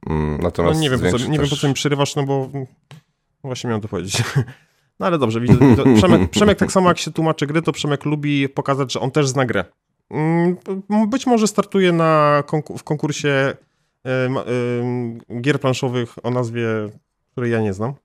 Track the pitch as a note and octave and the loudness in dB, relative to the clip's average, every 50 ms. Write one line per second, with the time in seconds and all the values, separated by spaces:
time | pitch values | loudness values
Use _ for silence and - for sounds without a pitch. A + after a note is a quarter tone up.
0 | - - D#2+ D#2 D2+ D2+ D2+ C#2+ E2+ F2+ - - E2+ E2+ - D#3 D#3+ C#3+ B2+ D#2+ | -6 -4 -4 -2 -2 -2 -4 -4 -4 -4 -2 0 0 2 2 2 0 0 0 0
1 | E2 F2+ F2+ F#2 - - D#3 D3+ C#3+ C#3+ D3 C#3+ - C#3+ C3+ - - D3 C#3+ C#3 | 0 0 0 0 -2 -2 -2 0 0 -2 -2 -2 -2 -2 -2 0 0 -2 0 0
2 | C#3+ C3+ - D3+ C#3+ C3+ C#3 C#3 C3 B2+ C3+ C#3 C3 B2+ _ _ _ _ - - | 0 -2 -2 -4 -4 -2 -2 -4 -4 -6 -8 -10 -12 -12 _ _ _ _ -20 -20
3 | _ _ _ _ _ _ _ _ _ C3+ B2+ B2 - B2+ A#2 G#2+ G2+ G#2+ - F#2+ | _ _ _ _ _ _ _ _ _ -10 -10 -8 -4 -4 -4 -4 -4 -4 -6 -6
4 | E2+ G2 G2+ - A#2+ - - C#3 A#2+ - - _ _ _ _ _ _ _ _ _ | -6 -4 -4 -4 -4 -2 -2 -2 -4 -4 -8 _ _ _ _ _ _ _ _ _
5 | G3 F#3+ F3 D#3+ C3+ A2+ A2 A#2 A#2+ B2 C3 B2 C3 C#3+ A#2+ G#2+ C3+ C3+ B2+ G#2+ | -2 -2 0 2 0 0 0 0 4 4 6 8 8 8 8 8 6 6 6 6
6 | - C#4 F3 - - E2+ - G#3 G#3+ G#3 G3 - F#3+ - - G3 F#3 F3+ F3 - | 6 6 6 4 4 2 2 2 4 4 4 2 0 0 2 2 4 4 2 2
7 | - - D#3 - D#3+ D#3+ D3+ - D#3 C3 D3 E3 D#3+ - D3 - - D3 D3 C#3 | -2 -8 -4 -2 -2 -2 0 -2 -2 -2 -2 -2 -2 -2 -4 -2 -2 -4 -4 -2
8 | - D3 D3+ D3+ C#3+ D3 C#3+ C#3+ C#3 C3+ C#3 - C#3 - C#3 C3+ C#3 B2 - - | -2 -4 -4 -2 -2 -2 0 0 -2 -2 -4 -6 -2 -2 0 -2 -2 -4 -4 -4
9 | - C3+ C3+ D#3 D3 C3+ B2+ C3+ C3 A#2+ A2 G2+ F2+ - _ _ _ _ _ _ | -4 0 0 0 0 2 2 0 0 0 0 -2 -4 -4 _ _ _ _ _ _
10 | _ _ - C3 D#3 D#3+ E3 E3+ E3+ F3 F3+ F3 _ - G3 F#3+ F#3+ _ G#3 G#3+ | _ _ -6 -2 0 0 2 2 2 2 0 -2 _ -8 -8 -8 -6 _ 0 0
11 | A3 G#3 A3 C4 - C4 B3 A3+ G#3+ G#3 - - G3 - - G3 F#3+ F3+ E3+ E3 | 2 2 0 -2 0 2 2 2 2 0 0 -2 -2 0 0 2 2 2 2 2
12 | E3 D#3+ D#3+ D#3 D3+ D3 D3 D3 C#3 - - D#3 D3 - F2+ - - - D#3 C#3+ | 2 2 4 4 4 4 2 2 0 -2 -4 -6 -6 -6 -12 -14 -6 -6 -4 -4
13 | - D3+ D3 - - D3 C#3+ C3+ C3+ C3+ A2+ - _ _ _ _ _ _ _ _ | -2 -4 -6 -2 -2 0 0 2 0 0 -2 -6 _ _ _ _ _ _ _ _
14 | _ B2+ B2+ C3 B2+ B2+ C3 C3 - - B2 B2 A#2+ B2 B2 A#2+ A#2+ B2 B2 B2 | _ -4 -2 -2 0 -2 -2 -4 -4 -4 -4 -2 -2 -2 -2 -2 -2 -4 -4 -4
15 | A#2+ A#2 A#2 A#2 - _ - A#2+ A#2+ C#3 D3 C#3 - C3+ B2+ - - C3 A#2+ B2 | -6 -6 -8 -12 -16 _ -10 -4 -2 0 0 0 0 0 -2 0 -2 -4 -2 -4
16 | A#2+ A2+ - - - A#2 B2 B2 B2+ A#2 A#2 A#2 A#2 A2+ A2 A2 G#2+ G#2 G#2+ - | -4 -6 -8 -8 -6 -4 -2 -2 -2 -4 -4 -4 -4 -2 -2 -4 -4 -8 -10 -16
17 | _ _ _ _ _ _ _ - A#2+ A#2+ A#2 A2+ A2 G#2+ G2 F#2+ G#2+ B2 C#3 C#3 | _ _ _ _ _ _ _ -6 -4 -2 0 0 0 -2 -4 -4 -6 -8 -8 -10
18 | _ | _